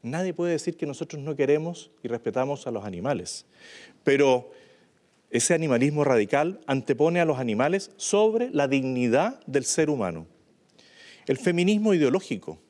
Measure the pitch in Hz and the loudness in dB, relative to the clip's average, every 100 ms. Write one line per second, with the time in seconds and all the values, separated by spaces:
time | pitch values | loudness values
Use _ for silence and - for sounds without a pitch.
0 | 117 156 185 175 175 165 - 165 156 139 | -8 -6 -4 -2 -2 -2 -4 -6 -8 -8
1 | 160 151 139 143 139 151 165 170 - _ | -10 -10 -8 -2 2 2 0 -10 -16 _
2 | 120 117 117 113 131 143 - 113 101 90 | -8 -6 -4 -2 -4 -4 -6 -8 -8 -6
3 | 113 139 87 - _ _ - - - _ | -4 -4 -6 -14 _ _ -20 -20 -20 _
4 | - 139 139 127 123 - - _ _ _ | 0 4 4 4 0 -20 -20 _ _ _
5 | _ _ _ 120 - 170 160 120 139 147 | _ _ _ -2 2 0 2 2 2 2
6 | 143 123 104 139 160 190 - 135 127 127 | 2 4 4 2 0 -4 -4 -4 0 2
7 | 151 175 165 131 123 107 139 196 - - | 2 4 2 0 -2 0 2 0 -4 -12
8 | - 202 220 220 247 147 139 135 131 127 | -2 2 4 2 -2 0 2 0 0 0
9 | 123 123 196 269 - 139 123 - 156 143 | 2 2 2 -4 -4 -2 -2 0 0 0
10 | 95 82 80 _ _ _ _ _ _ _ | -2 -6 -14 _ _ _ _ _ _ _
11 | - - - 135 - 170 180 214 214 185 | -20 -20 -4 -2 0 2 2 2 2 4
12 | 143 175 - 104 - 80 _ | 2 0 -4 -10 -10 -18 _